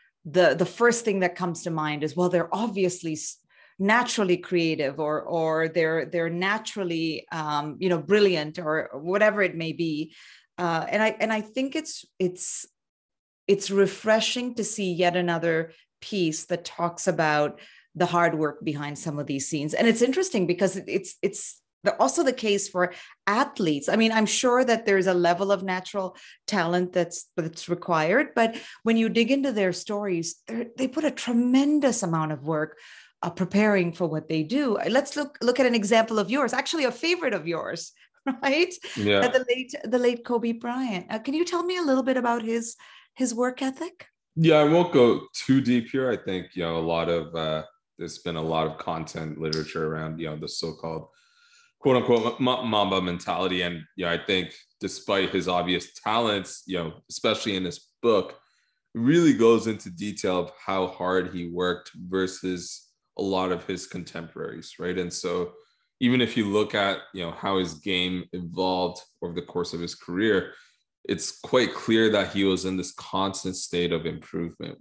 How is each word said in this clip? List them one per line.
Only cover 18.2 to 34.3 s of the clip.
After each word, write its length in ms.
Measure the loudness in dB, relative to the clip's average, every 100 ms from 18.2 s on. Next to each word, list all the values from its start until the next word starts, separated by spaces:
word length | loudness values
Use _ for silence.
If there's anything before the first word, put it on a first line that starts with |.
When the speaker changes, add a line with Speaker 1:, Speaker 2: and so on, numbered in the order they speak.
| 2 2
Speaker 1:
work 260 | -2 -2
behind 340 | -6 -4 -6 -8
some 200 | -6 -6
of 80 | -4
these 220 | -4 -4
scenes. 260 | -4 -4
And 120 | 2 4
it's 160 | 4
interesting 440 | 2 2 0 0 0
because 300 | 2 0 0
it, 80 | -4
it's, 300 | -6 -6 -4
it's 400 | -4 -4 -8 -10 _ _
the, 160 | -2 2
also 220 | 2 2
the 100 | 0
case 360 | 0 0 0 0
for 260 | 0 -2 -2 -20 -8 -2
athletes. 640 | 0 0 0 0 0 0
I 80 | 2
mean, 160 | 4
I'm 140 | 4 2
sure 380 | 2 2 4
that 220 | 4 2 4
there's 200 | 4 4
a 80 |
level 360 | 4 4 2 2
of 120 | 0
natural 540 | 0 -6 -6 -6 -8 -10 -20 -16 -4
talent 460 | 0 2 2 2
that's, 340 | 0 -2 -4 -10 -6
that's 320 | -6 -8 -6
required, 600 | -6 0 0 4 2 2
but 220 | 2 0 0 -16 -6
when 120 | 0 2
you 120 | 2
dig 220 | 2 2
into 220 | 2 0
their 200 | 2 0
stories, 640 | 0 -4 -6 -2 -2 -4 -10 -10
they're, 200 | -8 -8 -4
they 120 | -4
put 160 | 0
a 60 | -2
tremendous 920 | -2 0 2 4 4 4 4 2 0
amount 300 | 0 0 -2
of 120 | -4
work, 340 | -2 -2 -2 -8 -20 -20 -20 _
uh, 80 | -8
preparing 640 | -4 0 2 4 4 0
for 140 | -2 -2
what 220 | -4
they 160 | -2